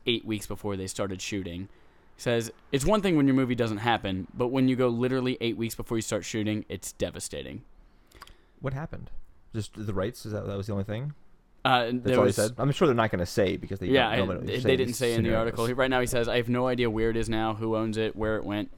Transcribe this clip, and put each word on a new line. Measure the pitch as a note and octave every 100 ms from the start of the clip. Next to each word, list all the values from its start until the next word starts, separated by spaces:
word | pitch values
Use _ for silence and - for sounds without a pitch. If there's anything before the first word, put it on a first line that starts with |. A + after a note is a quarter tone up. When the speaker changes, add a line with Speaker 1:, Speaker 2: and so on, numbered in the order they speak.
| B2+
Speaker 1:
eight | A#2
weeks | A2 G#2+ -
before | G2+ G#2 G2
they | F#2+
started | - G2 F#2
shooting. | - G2+ F2+ F2 G2+ - - _ - -
He |
says, | B2+ A#2 A2+ - -
"It's | C#3 E3
one | G#3+
thing | G3 D#3
when | C#3
your | C3
movie | B2
doesn't | A#2+ A#2 G2+
happen, | A#2 G#2+ G2 F#2+ E2+
but | - B2
when | C3 C3
you |
go | B2 B2+
literally | A#2 B2 C3 B2+ -
eight | A#2 -
weeks | F3+
before | - - A2+
you |
start | - G#2
shooting, | - A2 G#2+ G#2+ -
it's | F#2+ -
devastating." | - F2+ - - C#2+ C2 E2 - - - _ _ - - - _ _
Speaker 2:
What | C3
happened? | C3+ D#3+ - - - - - -
Just | A2+ G2+
the | G#2+ G#2+
rights? | G2 G#2 -
Is | A2
that, | G#2 G2
that | G2+
was | G2+
the |
only | G2+
thing? | G2+ G#2+ D3 - - - _ _
Speaker 1:
Uh, | C3 B2+ A#2
Speaker 2:
That's | B2
Speaker 1:
there | A#2+ B2+
Speaker 2:
all |
Speaker 1:
was | G2+ G2
Speaker 2:
he |
said? | A2 B2
I'm | C#3
sure | - D#3+
they're |
not | A#2 A2
gonna | F2+ F2
say | - F#2+ F2
because | F2 G2
they | F#2
Speaker 1:
Yeah, | C3 A2+ A#2
Speaker 2:
don't | F#2+
know |
Speaker 1:
I, | F2
Speaker 2:
what |
it | G2
Speaker 1:
they |
Speaker 2:
is. | A2+
Speaker 1:
didn't | B2 C3 B2
say | A#2+ A#2+
in | A2+
the | A2+
Speaker 2:
Scenarios. | A2+
Speaker 1:
article. | A2+ A2+ A#2
He, |
right | B2+ C3
now | B2+
he | B2
says, | B2 A2+
"I | A#2+
have | A#2+
no | B2 B2+
idea | B2 A#2+
where | A2 A2+
it | A2+
is | A2
now, | A2+ A2
who | G#2 A2+ A2
owns | A2 G#2+
it, | A2 G2+
where | A2 G#2+
it |
went, | - G#2 F#2